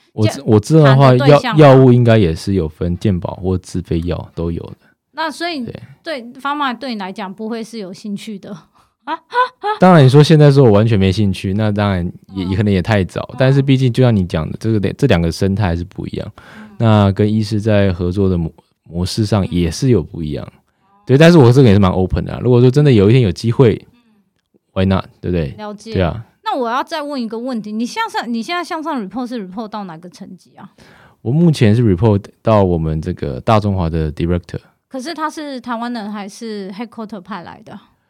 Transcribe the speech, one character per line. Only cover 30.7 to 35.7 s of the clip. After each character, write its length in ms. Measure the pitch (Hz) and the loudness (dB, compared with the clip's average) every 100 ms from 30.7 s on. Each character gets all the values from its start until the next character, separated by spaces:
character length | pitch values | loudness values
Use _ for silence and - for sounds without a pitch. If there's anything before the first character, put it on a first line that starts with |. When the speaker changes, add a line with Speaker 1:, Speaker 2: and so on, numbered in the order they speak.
| _ _ _ _ _ | _ _ _ _ _
Speaker 1:
我 100 | 110 | -4
目 180 | 147 170 | 2 2
前 240 | 139 110 | 4 4
是 80 | 113 | 4
report 400 | 117 87 113 101 - _ | 2 2 2 0 -2 _
到 220 | - 107 | 0 2
我 140 | 95 85 | 2 0
们 240 | 80 78 | -2 -4
这 120 | 87 | -6
个 260 | 85 73 64 | -8 -8 -6
大 220 | - 107 | 0 0
中 120 | 101 | 0
华 160 | 95 82 | -2 -2
的 220 | 80 78 | -2 -4
director。 480 | 76 82 87 - - - _ _ | -2 -2 -2 -4 -14 -14 _ _
Speaker 2:
可 100 | 262 | -12
是 120 | 240 | -10
他 160 | 311 311 | -6 -8
是 300 | 311 294 254 | -8 -10 -10
台 160 | 240 | -10